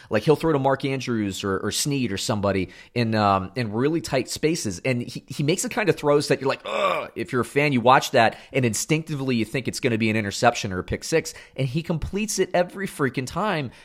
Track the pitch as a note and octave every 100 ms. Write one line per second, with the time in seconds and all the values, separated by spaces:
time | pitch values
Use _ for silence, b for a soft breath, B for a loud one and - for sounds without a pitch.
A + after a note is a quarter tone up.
0 | B G#2+ D#3+ D3 D#3+ C#3+ C#3 C3+ C#3 C3+
1 | B2 A#2 G2+ F2+ G2+ F#2+ G#2 - D3 C#3
2 | A#2 G2 - G#2+ G2 F#2+ F2 B B A#2+
3 | A2+ A2 G2+ G2 F#2 B2+ A2 G#2+ C#3 E3
4 | - C3+ - - D#3 E3 A2 F2 C3 B2
5 | - - - - C#3+ F3+ B3 - F#3+ D3
6 | D3 C#3+ C#3+ C#3 C3+ B2 - G#3+ F#3+ E3
7 | G#2 - A2+ B2+ A2 C#3+ D3+ B2+ A#2 C#3
8 | - B2+ A2 - B C3+ B2 G2+ - D#3+
9 | D#3+ C#3+ C3 A#2 G#2+ C#3 A#2 - B2+ A2+
10 | A2 A2 G2+ - A#2+ - G#2 F#2 - G#2+
11 | - D#3+ - - B B C#3 D#3 D#3+ D#3+
12 | - F#3+ G#3+ - F#3 F3+ F3+ F#3 F#3+ -
13 | C3+ C3+ B2+ E3 G#3+ D#3+ C3+ B